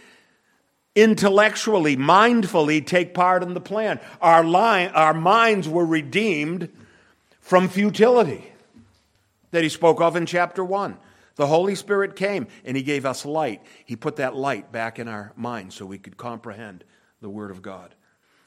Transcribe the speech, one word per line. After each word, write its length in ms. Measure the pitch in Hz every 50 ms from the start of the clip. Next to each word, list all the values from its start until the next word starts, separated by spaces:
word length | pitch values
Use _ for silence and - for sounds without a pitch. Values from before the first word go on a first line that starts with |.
| - - _ _ _ _ _ _ _ _ _ _ _ _ _ _ _ _ _
intellectually, 1040 | 208 214 226 214 - - 202 196 202 208 214 208 - - 226 214 190 160 151 143 127
mindfully 880 | 135 147 170 190 220 240 240 233 208 180 - 175 151 147 156 156 135
take 280 | - 180 180 180 175 175
part 300 | 180 180 180 185 180 180
in 100 | 180 180
the 80 | 175
plan. 400 | - - 190 214 220 208 165 - - - - - -
Our 200 | 170 165 165 165
li-, 460 | 165 170 180 220 233 220 185 175 185
our 240 | - 160 160 156 156
minds 560 | 160 160 175 202 226 233 226 214 196 165 156
were 160 | 156 175 175
redeemed 840 | 160 165 160 151 135 127 190 220 220 180 147 147 156 175 185 170 165 - - - - _ _ _ _ _ _ _ _ _ _ _
from 260 | - 180 180 185 185
futility 840 | - 196 208 208 - - 208 240 247 247 214 156 117 95 - - - _ _ _ _ - - _ _ _ _ _ _ _ _ _ _ _ _ _
that 120 | - 170 165
he 60 | 156
spoke 320 | - - 170 170 156 156
of 160 | 170 170 156
in 80 | 180 170
chapter 400 | 160 170 175 175 170 - 185 185
one. 320 | 180 190 196 202 143 95 - _ _ _ _ _ _ _
The 140 | - 147 139
Holy 260 | 156 165 180 196 202
Spirit 420 | - - - 202 196 196 190 -
came 300 | - 185 202 202 180 123 107 - - -
and 100 | - 127
he 80 | 135 131
gave 220 | 139 147 139 123
us 220 | 135 127 - -
light. 340 | 143 147 160 156 127 104 - - - - _ _
He 120 | - 120
put 200 | 113 - 156 147
that 180 | - 139 127 117
light 380 | 131 135 139 131 101 98 - 117
back 260 | 117 113 113 113 -
in 100 | 120 117
our 260 | 113 104 101 107 -
minds 380 | - 117 120 120 113 95 92 92
so 100 | - 104
we 140 | 95 98 95
could 180 | - 101 90
comprehend 680 | - - 123 117 110 - 117 101 104 117 104 95 90 - _ _ _ _ _ _ _
the 80 | 113 104
Word 220 | 98 107 104 101
of 100 | 95 92
God. 340 | 92 104 95 90 90 87 _ _ _ _ _ _ _ _ _ _ _